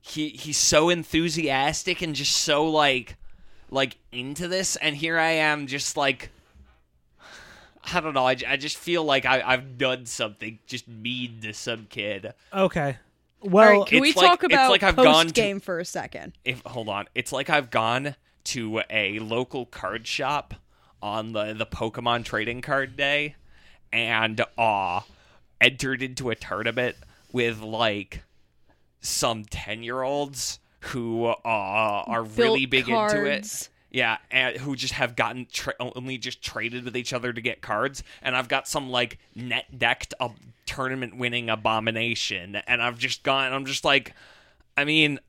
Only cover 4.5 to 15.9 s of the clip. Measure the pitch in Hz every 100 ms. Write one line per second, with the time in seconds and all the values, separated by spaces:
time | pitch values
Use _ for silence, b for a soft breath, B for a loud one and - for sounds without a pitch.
4.5 | 185 185 - 156 143 165 165 160 165 156
5.5 | 147 139 139 - - 139 127 - _ _
6.5 | - - _ _ _ _ _ b b b
7.5 | b b b - 175 160 139 127 131 120
8.5 | 139 147 - - 170 156 135 131 131 123
9.5 | 127 135 123 131 127 117 - 113 101 110
10.5 | 110 _ 123 - 113 110 123 123 113 110
11.5 | 107 - 113 107 - 104 98 101 - _
12.5 | 196 190 175 143 127 _ _ _ _ 202
13.5 | 185 214 202 196 - 285 185 349 359 359
14.5 | 269 262 196 196 - 254 156 165 165 208
15.5 | 196 - 170 175